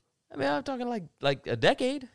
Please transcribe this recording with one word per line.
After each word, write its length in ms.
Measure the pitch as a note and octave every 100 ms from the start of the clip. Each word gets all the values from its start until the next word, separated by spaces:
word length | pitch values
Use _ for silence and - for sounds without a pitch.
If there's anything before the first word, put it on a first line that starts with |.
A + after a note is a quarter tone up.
| _ _ _
I 40 | -
mean, 120 | C#4
I'm 140 | D4
talking, 260 | C#4+ C4 B3
like, 160 | A#3 D#3+ -
like, 260 | C#3 C#3+ -
a 80 | A#2
decade 520 | D3 A#3 B3+ C#4+ C4